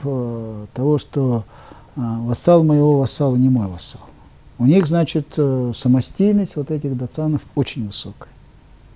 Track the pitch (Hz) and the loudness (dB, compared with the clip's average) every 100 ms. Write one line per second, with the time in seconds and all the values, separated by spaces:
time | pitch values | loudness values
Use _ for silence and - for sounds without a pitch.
0 | 143 131 120 117 113 107 104 123 139 147 | -6 -4 -4 -6 -8 -10 -12 -4 0 0
1 | - 143 131 117 - - - - - - | 0 -2 0 0 -4 -18 -20 -20 -16 -8
2 | 120 117 120 117 - 175 156 147 147 143 | -6 -4 -4 -2 4 6 6 4 4 4
3 | 131 - 139 127 131 127 98 87 - - | 2 0 0 2 4 2 0 -6 -12 -12
4 | - - - - - - 123 185 156 170 | -18 -20 -20 -20 -20 0 4 4 4 0
5 | 156 160 143 - 143 131 123 113 123 131 | 0 -2 -6 -2 0 0 -2 -2 2 2
6 | - - 202 208 190 151 135 151 147 127 | 0 0 2 2 0 -6 -6 -4 -4 -6
7 | 123 - 156 151 - - 131 139 104 - | -6 -4 -2 -2 -4 -4 -4 -4 -8 -8
8 | 107 - - - - - - - - | -12 -16 -20 -20 -20 -20 -20 -20 -20